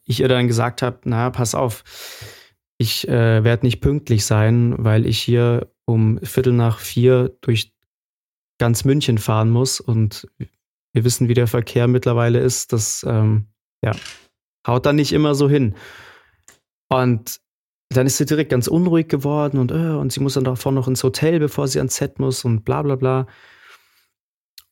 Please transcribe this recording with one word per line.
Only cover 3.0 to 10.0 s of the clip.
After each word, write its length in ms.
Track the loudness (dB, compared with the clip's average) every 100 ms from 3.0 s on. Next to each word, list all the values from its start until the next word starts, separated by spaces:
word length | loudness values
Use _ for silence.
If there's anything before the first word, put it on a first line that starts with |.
| -2
äh, 360 | 0 2 2
werd 200 | 2 2
nicht 160 | 0 0
pünktlich 460 | 0 0 0 0 2
sein, 500 | 2 4 4 2 0
weil 260 | 2 2 2
ich 140 | -2
hier 520 | 0 2 2 0 -4 _ -2
um 340 | 2 2 0
Viertel 280 | -4 -2 2
nach 260 | 2 2 -2
vier 500 | -6 0 4 4 0 -4
durch 320 | -2 -2 -4 _ _ _ _ _ _ _ _ -2
ganz 240 | 0 2
München 340 | 0 0 0 -2
fahren 320 | 0 0 2
muss 300 | 2 0 -4
und 480 | -2 0